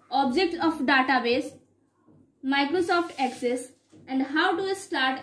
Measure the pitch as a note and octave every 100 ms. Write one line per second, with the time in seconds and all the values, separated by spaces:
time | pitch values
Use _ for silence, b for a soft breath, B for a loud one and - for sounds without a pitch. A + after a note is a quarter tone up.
0 | _ C4 B3+ B3+ F#4 E4+ E4 D#4 C4+ C4+
1 | C4 C4 A#3 B3+ C#4 - _ _ _ _
2 | _ - _ _ C4+ C#4 C#4+ F4 F4 F4
3 | E4+ - B3+ - A#3+ B3+ - - _ -
4 | - C4 C#4 D4+ F#4 E4+ F#4+ F#4+ - D4+
5 | C4 C4